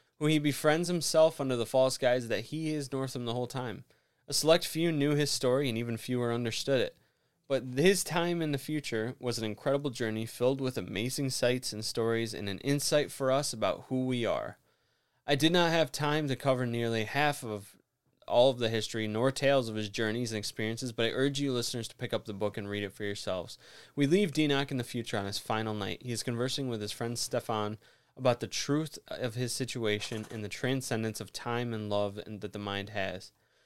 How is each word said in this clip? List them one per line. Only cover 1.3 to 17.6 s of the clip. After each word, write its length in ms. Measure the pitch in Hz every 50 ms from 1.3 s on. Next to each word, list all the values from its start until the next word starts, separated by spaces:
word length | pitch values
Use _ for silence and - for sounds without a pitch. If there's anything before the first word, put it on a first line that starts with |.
| 160 -
under 160 | 139 131 127
the 100 | 123 113
false 320 | - - 131 131 131 127 -
guise 300 | 135 123 123 127 120 113
that 180 | 110 98 120
he 280 | - 151 156 160 156 156
is 180 | 151 139 131
Northam 320 | 139 131 135 131 - 131 123
the 100 | 117 113
whole 140 | 123 123 120
time. 380 | - 135 127 120 95 - - _ _ _ _ _ _ _ _ -
A 60 | 143
select 340 | - - 156 160 - - -
few 240 | - 156 165 170
knew 240 | 160 147 139 147 147
his 160 | 143 147 139
story, 380 | - - - 127 123 135 147 131
and 80 | 110 113
even 180 | 120 117 117
fewer 380 | 110 - - 127 123 123 120 117
understood 480 | 120 120 113 107 - - 139 139 127
it. 160 | 101 - - _ _ _ _ _ _ _ _ _ _ -
But 160 | 135 131 117 131 123 131
his 260 | 160 190 202 185 -
time 380 | - 156 175 170 175 175 170
in 100 | 165 151
the 60 | 143 131
future 580 | - - 156 151 - - 120 110 110 123 127 -
was 180 | 127 123 113 113
an 80 | 110
incredible 440 | 107 104 - - 143 139 143 143 143
journey 360 | 117 - 120 110 107 113 113
filled 340 | 110 - - 120 127 139 135
with 180 | 135 127 127 110
amazing 520 | 92 - - 92 113 127 - - 143 131
sights 420 | 127 - 127 123 123 123 123 -
and 140 | - 107 110
stories 480 | - - 120 113 113 113 113 113 110 107
and 160 | - 101 101
an 100 | 98 -
insight 500 | - 139 143 147 - - 160 151 143 -
for 220 | - - 139 131
us 220 | 131 139 139 - -
about 320 | 110 107 95 82 - - -
who 180 | 131 131 131
we 200 | 127 127 120 113
are. 320 | 98 78 60 53 - - _ _ _ _ _ _ _ _ _ _ _ _ _ -
I 100 | - 147
did 180 | 131 - 160 175
not 180 | 180 175 165
have 220 | 160 165 156 143 -
time 340 | - 147 147 147 156 156 139
to 80 | 131
cover 300 | 123 - 139 131 127 127
nearly 400 | 120 117 120 117 117 113 113 110
half 360 | 104 - 139 147 147 143 -
of 360 | - 113 107 101